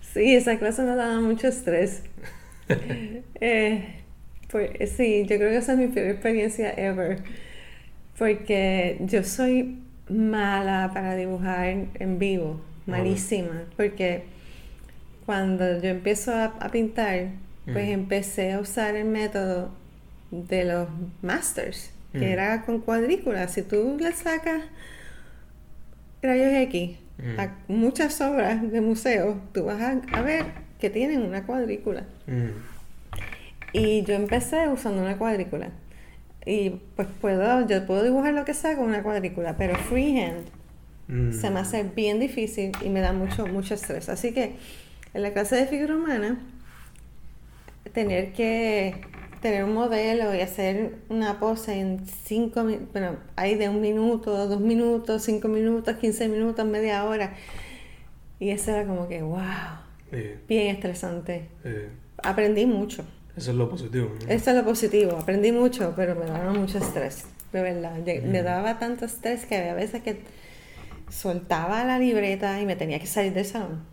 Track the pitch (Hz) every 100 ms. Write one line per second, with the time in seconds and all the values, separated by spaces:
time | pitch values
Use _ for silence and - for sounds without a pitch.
0 | - - 220 247 247 226 214 226 262 247
1 | 233 226 226 226 262 254 - 170 190 -
2 | - - - - - - - - 247 240
3 | 220 233 254 - 233 226 214 214 185 -
4 | - - - - - 214 208 - 208 -
5 | 240 208 202 208 208 233 226 262 247 247
6 | 185 202 226 226 208 214 214 - 196 190
7 | 175 190 - - - - - - - -
8 | - - 226 208 208 196 190 190 180 -
9 | 190 208 190 - 254 254 254 254 - -
10 | - 214 220 214 202 196 196 190 185 190
11 | 190 185 185 185 185 180 180 190 190 -
12 | 190 185 196 190 156 156 - - - 180
13 | 185 190 - 208 175 165 170 - 208 202
14 | 180 175 - - - - - - - -
15 | - - - 202 190 185 180 175 185 185
16 | 190 208 254 226 220 - - 233 220 220
17 | 214 185 185 190 - - - 127 208 196
18 | 190 202 196 - 190 196 196 - 214 208
19 | 214 220 214 202 190 180 190 - - -
20 | - - - 170 175 185 180 175 170 160
21 | 180 - 180 262 - - - - - -
22 | - 139 190 185 202 226 226 233 226 226
23 | 240 381 277 196 180 196 190 208 240 294
24 | 330 339 339 320 320 320 311 - - -
25 | - - - - - - - - - -
26 | - - 262 254 269 269 254 175 175 175
27 | - - 123 110 98 98 - 208 226 269
28 | 302 - 277 277 196 220 226 226 220 220
29 | 262 220 190 202 - 196 170 208 240 262
30 | - 220 262 320 - - - - 208 214
31 | 269 294 202 190 190 254 226 208 214 208
32 | - - - 123 117 104 - - - -
33 | - - - - - - - - 214 214
34 | 202 202 202 240 247 320 320 254 226 196
35 | 185 196 226 208 175 156 180 - - -
36 | - - - - - 208 196 180 - -
37 | 196 - 208 190 208 254 226 190 190 190
38 | 233 262 285 294 277 285 320 294 233 208
39 | 208 208 185 185 170 160 185 180 - 254
40 | 294 262 175 170 165 - - - - -
41 | - 127 123 113 202 190 190 226 202 233
42 | 208 208 269 - 220 214 196 190 196 190
43 | 185 185 190 190 202 190 190 202 - 156
44 | 165 - 240 233 240 - - - - -
45 | - 185 202 202 208 247 269 285 302 311
46 | 320 247 208 247 - - - - - -
47 | - - - - - - - - 202 -
48 | 208 185 196 190 226 226 226 214 190 185
49 | - - - - 233 202 196 214 240 220
50 | 220 233 214 190 185 185 190 196 220 -
51 | - 220 214 208 214 220 220 196 190 185
52 | 190 - - 214 226 233 226 214 - 202
53 | 185 165 - - 190 214 202 208 214 214
54 | 226 226 220 202 202 202 214 233 233 233
55 | 226 220 220 214 214 220 220 226 226 226
56 | 226 214 226 214 226 226 220 214 220 202
57 | 208 220 190 - - - - - - -
58 | - - - - 196 202 220 208 196 185
59 | 175 170 156 175 185 196 160 160 - -
60 | - 127 104 104 - 226 208 196 185 175
61 | 180 170 170 175 165 - 123 107 104 120
62 | - - - 190 208 208 247 208 208 -
63 | 160 - - - 123 123 117 - 117 123
64 | 113 - - 226 247 247 220 226 214 208
65 | 196 165 160 196 208 233 247 247 175 165
66 | 180 170 165 160 180 202 190 202 - -
67 | 135 - - - - 190 185 175 170 165
68 | 170 170 120 190 175 180 214 226 233 240
69 | 233 - 226 233 - 202 175 175 208 233
70 | 226 202 - - - - - - - -
71 | - - 190 175 180 165 170 214 247 254
72 | 254 220 202 196 202 196 202 185 160 151
73 | 185 214 196 185 196 226 185 160 -